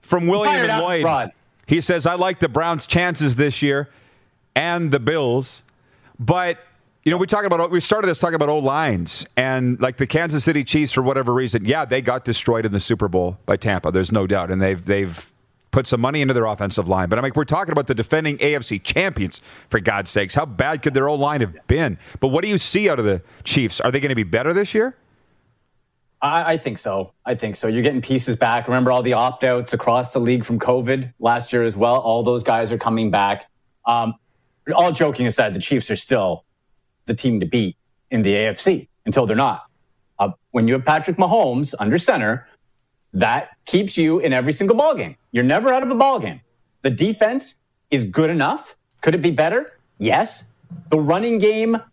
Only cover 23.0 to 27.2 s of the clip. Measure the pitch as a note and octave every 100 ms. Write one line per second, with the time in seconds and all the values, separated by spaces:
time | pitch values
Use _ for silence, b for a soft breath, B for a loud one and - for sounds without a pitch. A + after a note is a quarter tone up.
23 | G#2 F#2+ b b - - A#2 - - C3+
24 | C#3+ C3 G2 A2 C#3 F3 G3+ G#3+ A#3+ -
25 | _ _ _ _ _ _ _ _ _ _
26 | _ _ C#3+ E3 E3 E3 C3+ A2 - G2
27 | F2+ _